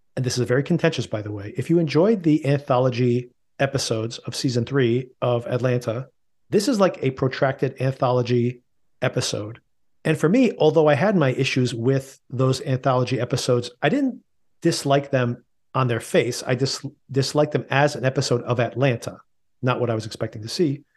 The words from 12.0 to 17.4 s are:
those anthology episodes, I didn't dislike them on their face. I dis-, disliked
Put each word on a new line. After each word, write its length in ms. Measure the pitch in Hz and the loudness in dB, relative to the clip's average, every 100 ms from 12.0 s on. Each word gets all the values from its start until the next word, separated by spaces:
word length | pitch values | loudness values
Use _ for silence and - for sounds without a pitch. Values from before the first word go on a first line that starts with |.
| - - _ | -4 -16 _
those 320 | 123 131 131 | -2 0 0
anthology 580 | 143 127 139 127 120 123 | -2 -2 2 0 0 -2
episodes, 500 | 123 135 - 120 120 - | -2 -2 0 0 -2 -2
I 80 | 147 | 0
didn't 320 | 269 262 - _ _ _ _ | 2 0 -4 _ _ _ _
dislike 500 | 165 - 143 139 - | -2 0 2 2 2
them 320 | 131 120 123 _ _ _ | 0 0 -2 _ _ _
on 140 | 127 127 | -2 0
their 120 | 113 | -2
face. 440 | - 175 120 - - | 0 0 2 -2 -4
I 100 | 123 | -2
dis-, 300 | 135 - 135 - - | -2 -4 -10 -16 -4
disliked 420 | 135 131 147 | -2 0 0